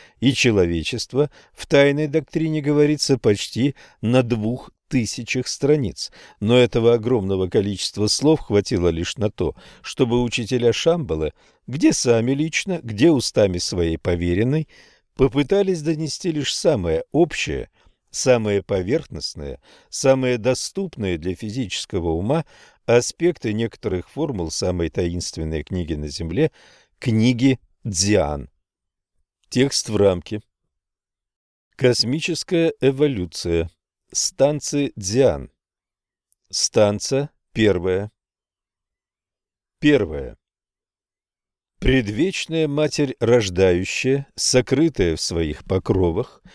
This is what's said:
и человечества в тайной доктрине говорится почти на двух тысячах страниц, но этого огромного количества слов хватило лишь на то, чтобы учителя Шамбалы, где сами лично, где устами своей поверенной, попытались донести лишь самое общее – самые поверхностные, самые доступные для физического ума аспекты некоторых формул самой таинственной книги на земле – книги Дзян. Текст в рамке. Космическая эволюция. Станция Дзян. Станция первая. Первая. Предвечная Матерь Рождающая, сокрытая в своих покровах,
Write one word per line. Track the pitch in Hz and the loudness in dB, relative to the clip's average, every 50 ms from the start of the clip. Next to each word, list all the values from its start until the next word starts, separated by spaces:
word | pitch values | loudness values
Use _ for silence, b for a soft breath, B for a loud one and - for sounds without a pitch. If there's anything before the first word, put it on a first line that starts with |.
| b b b b | b b b b
и | 113 135 123 | 0 0 2
человечества | - - 123 107 98 90 85 85 82 78 - - - - - - 131 147 - b b b b b | 2 2 4 4 4 4 4 2 -2 -4 -4 -6 -6 -8 -4 -2 -2 -2 -2 b b b b b
в | - - - | -18 -4 2
тайной | 165 139 139 143 143 147 156 147 | 4 4 6 4 4 2 -2 -2
доктрине | 139 160 143 - - 165 160 156 156 156 | -2 -2 -2 -2 -4 -4 -2 -2 -2 -2
говорится | 139 147 147 147 147 147 151 143 - - 139 120 | 0 0 2 4 4 4 2 0 0 0 0 2
почти | - 117 104 98 - - - 110 123 143 b b b b b b | 2 2 2 0 -2 -6 -4 -2 -2 -2 b b b b b b
на | - 107 123 131 123 | -2 2 2 2 2
двух | 113 123 110 104 113 123 127 - - - _ _ _ | 2 0 -2 -2 -2 -4 -6 -10 -16 -20 _ _ _
тысячах | - 131 110 - - - 117 - - 127 127 - | -2 -2 -2 -2 -4 -8 -8 -6 -4 -4 -4 -6
страниц, | - - 143 139 151 151 127 85 71 - - - B B B B B B | -4 -2 2 2 2 2 2 -2 -6 -8 -12 -14 B B B B B B
но | 104 104 120 127 | 0 2 4 6
этого | 120 113 - 120 113 117 120 | 4 4 2 2 4 4 4
огромного | 117 104 120 131 113 95 95 95 92 92 87 | 2 2 0 0 0 0 0 -2 -2 -2 0
количества | - 110 98 101 101 87 - - - 98 104 104 | 0 0 0 0 -2 -6 -6 -8 -4 -2 -2 0
слов | - - 127 151 160 - | 0 0 2 2 2 2
хватило | - - 104 104 98 - - 90 87 87 | 0 0 0 0 0 0 0 0 0 0
лишь | 82 82 85 - - - | 0 0 -4 -6 -4 -4
на | 107 107 | -4 -4
то, | - - 92 73 B B B B B B | -2 -2 -4 -4 B B B B B B
чтобы | - - - - 135 113 120 123 | -16 -10 -4 -2 0 0 2 0
учителя | 123 117 - 123 113 98 127 123 120 120 113 | 0 -2 -4 -6 -4 -4 -2 0 2 2 2
Шамбалы, | - - 165 170 175 139 92 80 78 78 73 b b b b b b b | 2 0 0 0 0 -2 -4 -4 -4 -4 -4 b b b b b b b
где | - 120 156 294 320 | -10 -4 0 2 2
сами | - - - 127 117 113 113 123 135 | 2 2 2 2 2 4 2 2 0
лично, | 139 156 165 - - - 190 180 160 - | 0 -2 -2 -4 -4 -4 -4 -6 -6 -6
где | 117 107 101 135 170 | -8 0 2 4 4
устами | 156 127 - - - 117 104 98 90 87 | 4 4 2 0 2 2 2 4 2 0
своей | - - - 90 85 82 82 78 | -4 -4 -2 0 0 0 0 -2
поверенной, | - 92 87 85 87 87 87 95 113 127 143 160 151 b b b b b b b b _ _ | -2 -2 -2 0 0 0 2 2 2 2 2 0 -2 b b b b b b b b _ _
попытались | - 131 135 - 143 143 139 202 202 202 190 185 160 | 0 0 2 2 0 0 2 0 0 2 0 -2 -2
донести | 147 165 160 151 160 139 - - - 180 | -2 -4 -4 -4 -4 -6 -8 -6 -6 -4
лишь | 156 151 135 - - | -4 -4 -4 -4 -4
самое | - - 175 147 110 87 85 80 82 - - | 0 0 2 2 2 2 0 0 -2 -2 -2
общее – | - 143 175 151 - - - - 73 64 - - _ _ _ _ _ _ _ _ - | 0 2 2 2 0 -4 -6 -6 -6 -6 -8 -10 _ _ _ _ _ _ _ _ -10
самые | - - 131 127 117 110 107 101 98 - | -2 2 2 2 2 2 0 0 0 0
поверхностные, | - 107 95 90 95 135 160 - - - 78 - - - - 73 69 64 - b b b b b b | -2 -2 -2 -2 -2 -2 -4 -4 -8 -10 -12 -12 -10 -10 -12 -12 -12 -12 -14 b b b b b b
самые | - - - 135 135 131 131 127 123 117 | -10 0 2 2 4 4 2 0 0 0
доступные | 101 127 127 - - - - 190 196 170 - - 104 92 90 78 | 0 0 -2 -2 -4 -8 -8 -6 -8 -8 -6 -6 -4 -4 -4 -2
для | 78 92 90 | -4 -6 -6
физического | - 110 107 104 131 120 95 - - - - - 92 85 85 | -6 -8 -8 -6 -6 -6 -6 -8 -10 -8 -6 -6 -4 -2 -2
ума | 80 82 95 113 147 165 b b b b b b b b _ | -2 -2 -2 0 -2 -2 b b b b b b b b _
аспекты | - 117 123 113 - - - 165 180 165 - - 113 | 2 4 4 2 0 -2 -2 -2 -2 -2 -2 -4 -4
некоторых | 104 110 117 107 - - - 107 92 90 - - | -4 -2 -4 -4 -6 -8 -6 -4 -4 -4 -4 -8
формул | _ 139 160 147 127 92 82 80 | _ -6 -4 -4 -4 -4 -6 -6
самой | - - 101 92 90 87 85 82 | -6 -4 -2 -2 -2 0 -2 -2
таинственной | - - 90 87 87 87 80 - - 82 80 78 80 76 73 | -2 -2 -2 -2 -2 -4 -6 -8 -8 -8 -6 -4 -4 -6 -6
книги | - 98 90 85 76 80 | -6 -6 -6 -4 -4 -6
на | 73 76 76 | -6 -6 -8
земле – | 73 - 82 80 85 117 160 143 b b b b b b b b b _ | -8 -8 -8 -4 -2 -2 -2 -2 b b b b b b b b b _
книги | - 123 110 110 110 127 127 113 131 135 127 - _ _ _ _ - | -4 -2 0 2 2 2 2 4 2 2 2 0 _ _ _ _ -10
Дзян. | 110 95 80 101 101 104 95 80 71 73 71 67 - _ _ _ _ _ _ _ _ _ _ _ _ _ _ _ _ _ _ _ _ | -6 -4 -2 0 2 2 2 2 0 -2 -6 -8 -12 _ _ _ _ _ _ _ _ _ _ _ _ _ _ _ _ _ _ _ _
Текст | - 123 135 139 - - - - | 0 0 2 2 0 -2 -4 -2
в | 107 98 | 0 2
рамке. | 101 98 92 87 - - 107 104 - _ _ _ _ _ _ _ _ _ _ _ _ _ _ _ _ _ _ _ _ _ _ _ _ _ _ | 4 4 2 2 -2 -8 -10 -10 -10 _ _ _ _ _ _ _ _ _ _ _ _ _ _ _ _ _ _ _ _ _ _ _ _ _ _
Космическая | - 127 123 120 - - 226 143 160 - - 165 - - - 185 165 165 165 - - | 0 2 2 2 2 0 0 -2 -2 -2 -4 -4 -6 -4 -2 0 0 2 0 0 0
эволюция. | 127 135 135 131 147 147 135 101 87 80 - - - 87 85 82 82 85 - _ _ _ _ _ _ _ | 0 0 2 2 2 0 0 -2 -4 -6 -6 -8 -4 -2 0 0 0 -2 -6 _ _ _ _ _ _ _
Станция | - - - - - - 135 147 151 143 - - 143 143 143 - - | -6 -4 -4 -4 0 2 2 2 2 0 -4 -4 -2 -2 -2 -2 -4
Дзян. | 120 98 92 107 127 135 113 78 69 - - _ _ _ _ _ _ _ _ _ _ _ _ _ _ _ _ _ _ _ _ | -8 -8 -2 2 2 4 4 2 0 -4 -12 _ _ _ _ _ _ _ _ _ _ _ _ _ _ _ _ _ _ _ _
Станция | - - - - - 110 107 104 104 104 - - 135 135 143 - _ _ _ _ | -6 -4 -4 0 2 4 4 4 2 0 -4 -2 -2 -2 -2 -4 _ _ _ _
первая. | - 113 107 104 92 90 87 92 92 95 101 110 - _ _ _ _ _ _ _ _ _ _ _ _ _ _ _ _ _ _ _ _ _ _ _ _ _ _ _ _ _ _ _ _ _ | -2 2 4 4 4 2 2 0 0 0 -2 -6 -10 _ _ _ _ _ _ _ _ _ _ _ _ _ _ _ _ _ _ _ _ _ _ _ _ _ _ _ _ _ _ _ _ _
Первая. | - 147 147 127 101 76 76 71 67 64 - - _ _ _ _ _ _ _ _ _ _ _ _ _ _ _ _ _ _ _ _ _ _ _ _ _ _ _ _ | 4 4 4 4 2 0 -4 -6 -8 -10 -12 -18 _ _ _ _ _ _ _ _ _ _ _ _ _ _ _ _ _ _ _ _ _ _ _ _ _ _ _ _
Предвечная | - 123 131 131 113 101 107 107 165 196 - - - - 160 160 156 147 | 0 2 2 2 2 0 -2 -2 -2 -2 -2 -4 -6 -4 -2 -2 -2 -2
Матерь | 143 147 151 147 - - 147 131 - - | 0 0 -2 0 0 -2 -2 -2 -2 -2
Рождающая, | 117 107 123 123 104 98 90 95 95 92 90 87 92 - - - - 131 135 139 135 - _ | 2 2 4 4 2 0 2 2 4 4 4 2 0 -4 -4 -4 0 0 0 0 -2 -6 _
сокрытая | - - - - 127 123 - - 135 165 165 - - 95 85 80 | -6 -2 0 2 2 2 2 2 2 2 2 2 0 0 0 0
в | - | -2
своих | - - 85 85 85 76 73 - - | -4 -4 -2 -2 -2 -2 -4 -8 -6
покровах, | - 95 95 - - 104 92 90 87 82 98 127 - - _ b b b | -4 -4 -2 0 0 0 2 2 0 0 -2 -4 -6 -10 _ b b b